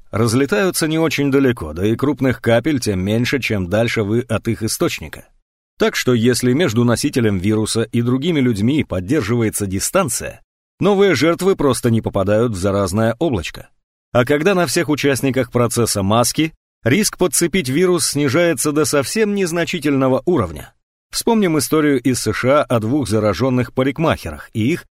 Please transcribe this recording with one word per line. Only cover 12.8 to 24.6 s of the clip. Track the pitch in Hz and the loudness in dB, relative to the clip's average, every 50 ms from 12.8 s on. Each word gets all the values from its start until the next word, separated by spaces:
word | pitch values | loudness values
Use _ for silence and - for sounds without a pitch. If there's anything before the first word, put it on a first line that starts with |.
| 101 90 90 110 113 117 - - | 0 0 0 0 0 0 0 0
облачко. | 160 170 123 90 76 - - - - _ _ _ _ _ _ _ _ _ - | -2 -2 -2 -2 -6 -8 -12 -16 -20 _ _ _ _ _ _ _ _ _ 0
А | 120 127 | 0 2
когда | 127 147 147 156 196 196 | 2 2 2 2 2 2
на | 180 175 127 | 2 0 0
всех | - 175 165 123 | 0 -2 0 0
участниках | 151 135 - 143 135 123 - 135 120 131 123 - | -2 0 2 0 0 2 0 -2 0 0 -2 -2
процесса | - 120 120 113 - 117 113 - - 104 95 | 0 0 0 0 0 0 0 0 0 -2 0
маски, | 98 107 120 120 - - - 156 160 - _ _ _ _ _ _ | 2 2 2 2 0 0 -2 -2 -2 -4 _ _ _ _ _ _
риск | 117 131 202 208 - - - | 2 2 2 2 0 0 0
подцепить | 185 175 - - 170 165 - 190 147 120 | -2 0 0 0 -2 0 0 -2 -2 0
вирус | 131 156 185 180 180 165 - | 0 0 2 2 2 0 -2
снижается | - - 143 147 135 117 170 175 170 160 - - 151 143 | -2 -2 0 0 2 2 2 2 2 0 0 -2 -2 0
до | 151 151 | 0 0
совсем | - - 143 131 - - 220 220 208 202 | 2 0 -2 -2 0 0 0 0 0 0
незначительного | 202 190 165 165 170 165 - - 175 135 151 139 131 135 131 131 139 - | -2 -2 -2 -2 -2 -2 -2 -4 -4 -2 0 2 2 2 2 2 0 0
уровня. | 180 180 139 98 82 78 73 - - _ _ _ _ _ _ _ _ | 0 0 0 0 -2 -4 -12 -16 -18 _ _ _ _ _ _ _ _
Вспомним | - - - 233 226 220 202 175 156 151 | -10 -4 0 0 2 2 2 2 2 0
историю | 127 - 151 156 147 151 139 127 | 0 0 0 2 2 2 2 2
из | - 135 123 120 | 2 0 0 0
С | - 131 | -2 -4
Ш | 117 - - 127 143 151 | -4 -2 0 2 2 2
А | 131 | 2
о | - 127 113 | 2 0 -2
двух | 104 110 135 156 123 98 | 0 0 -2 -2 -2 0
зараженных | 107 110 104 104 98 - 127 131 127 123 120 - - | 0 0 2 0 0 0 0 0 0 0 -2 -2 -2
парикмахерах | - 131 139 131 147 160 151 98 - - 85 76 71 - - _ | -2 -2 -2 0 0 0 0 0 -2 -4 -12 -12 -14 -16 -10 _
и | 117 | -2